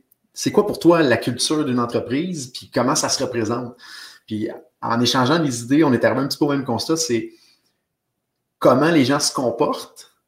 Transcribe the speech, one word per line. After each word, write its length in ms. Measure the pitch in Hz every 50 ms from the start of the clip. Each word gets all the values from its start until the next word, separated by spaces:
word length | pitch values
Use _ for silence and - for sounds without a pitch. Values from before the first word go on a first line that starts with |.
| _ _ _ _ _ _ -
c'est 200 | - - - -
quoi 140 | - 208
pour 120 | - - -
toi 240 | - 160 175 - 160
la 140 | 135 117
culture 480 | - - - 120 - - - 156 151 151
d'une 160 | 135 123 123
entreprise, 720 | 120 117 - 117 98 98 120 139 170 185 180 156 127 123 -
puis 180 | - - - -
comment 220 | 139 120 131 151
ça 140 | 147 - 127
se 140 | - - 135
représente ? » 520 | 120 - 120 110 101 120 127 127 117 - - - - - - - - - - _
Puis 220 | - 110 104 107 - - - - _ _ -
en 200 | - 113 113 120
échangeant 400 | 123 120 - 135 127 123 156 175
des 240 | 160 143 120 117 117
idées, 180 | 117 135 151 160
on 100 | 147 127
est 120 | 113 -
arrivé 160 | - - 131
un 80 | 135 151
petit 100 | - -
peu 60 | 156
au 60 | 147
même 140 | 139 139 127
constat, 320 | 120 117 107 - - 160
c'est 340 | 160 - - 120 113 110 113 - - _ _ _ _ _ _ _ _ _ _ _ _ _ _ _ _ _ _ _ _ _ _ _ -
comment 320 | - 165 127 131 147 160
les 140 | 170 156 131
gens 140 | 120 143 147
se 160 | - - -
comportent. 800 | - 135 117 113 - 147 139 262 - - - - - - _ _ _ _